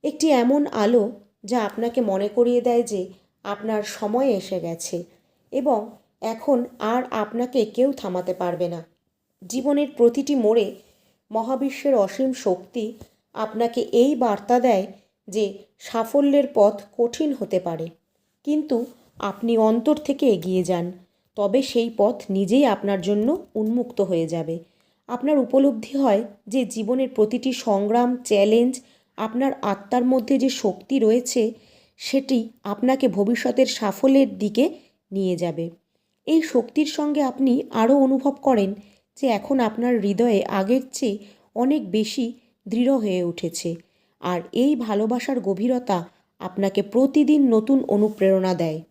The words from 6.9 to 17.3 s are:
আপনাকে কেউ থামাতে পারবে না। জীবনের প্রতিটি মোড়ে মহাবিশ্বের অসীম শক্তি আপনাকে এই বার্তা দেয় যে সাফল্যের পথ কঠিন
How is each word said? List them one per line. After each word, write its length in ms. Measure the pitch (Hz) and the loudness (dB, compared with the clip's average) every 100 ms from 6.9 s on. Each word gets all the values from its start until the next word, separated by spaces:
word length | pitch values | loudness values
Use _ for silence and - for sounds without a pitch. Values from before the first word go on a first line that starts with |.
| 240 254 | -2 -2
আপনাকে 460 | 220 208 233 247 262 214 | -6 -6 -4 -2 -2 -2
কেউ 240 | 220 262 | 0 0
থামাতে 400 | 269 202 180 180 | 0 -6 -6 -6
পারবে 340 | 180 180 170 175 | -4 -4 -4 -4
না। 140 | 170 160 _ _ _ _ _ | -6 -14 _ _ _ _ _
জীবনের 480 | 180 247 262 285 294 294 | -8 -4 0 0 -2 4
প্রতিটি 400 | 240 240 277 277 | 2 4 -2 0
মোড়ে 320 | 214 226 202 - _ _ _ _ _ | 2 2 0 -6 _ _ _ _ _
মহাবিশ্বের 640 | 220 226 262 277 269 285 254 | -6 -4 -2 -4 -2 2 2
অসীম 340 | 190 - 262 | 2 0 -4
শক্তি 520 | 254 208 180 185 240 214 233 - _ _ - | -2 -2 -2 -4 -10 -10 -12 -20 _ _ -8
আপনাকে 460 | 220 220 233 233 - | -8 -2 -2 -2 0
এই 180 | - 262 285 | 4 4 2
বার্তা 420 | 240 202 - 247 | 0 -2 2 2
দেয় 260 | 247 202 196 - _ _ - | 4 2 0 -10 _ _ -8
যে 180 | 202 202 196 - _ | -4 -4 -6 -20 _
সাফল্যের 680 | - 226 226 285 285 285 277 | -8 -6 0 2 4 4 2
পথ 220 | - 208 220 - | 4 4 2 -14
কঠিন 360 | - 240 - 311 | -2 -2 0 -4